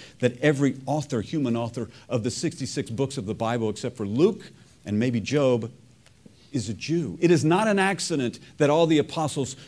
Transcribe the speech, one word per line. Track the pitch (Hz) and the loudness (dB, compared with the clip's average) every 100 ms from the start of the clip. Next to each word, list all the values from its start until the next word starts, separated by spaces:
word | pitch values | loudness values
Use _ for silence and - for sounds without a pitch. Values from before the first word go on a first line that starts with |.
| - - | -20 -2
that | 123 - | -2 2
every | 147 135 139 123 - | 0 2 2 0 -4
author, | 151 139 120 | -4 -2 -4
human | 98 160 127 117 | -2 -2 0 -2
author, | 117 120 113 - - | -4 -6 -10 -12 -4
of | 120 | -2
the | 117 | -2
sixty-six | - 165 - 131 - - | -2 -4 -4 -6 -6 -6
books | 113 135 135 | -4 -4 -4
of | 98 | -6
the | |
Bible, | 104 113 120 110 | -4 -2 0 -2
except | 104 123 - | -2 -8 -6
for | 101 | -4
Luke | 117 190 220 - - - _ - | 2 2 2 -12 -20 -20 _ -4
and | 104 | 0
maybe | 127 120 | 0 0
Job, | 92 143 135 120 113 - - _ - _ - - - | -2 2 2 2 -2 -12 -20 _ -20 _ -20 -20 -6
is | 139 101 | -6 -4
a | |
Jew. | 98 - 170 127 - | -6 -2 -2 -2 2
It | 170 | 4
is | 165 | 6
not | 151 180 220 | 4 2 2
an | 196 | 2
accident | 190 196 - 156 120 - - - | 2 0 -2 -2 -2 -4 -10 0
that | 147 | 4
all | 151 170 | 6 6
the | 156 | 4
apostles | - 170 151 151 127 - | 2 -2 -2 -2 -6 -8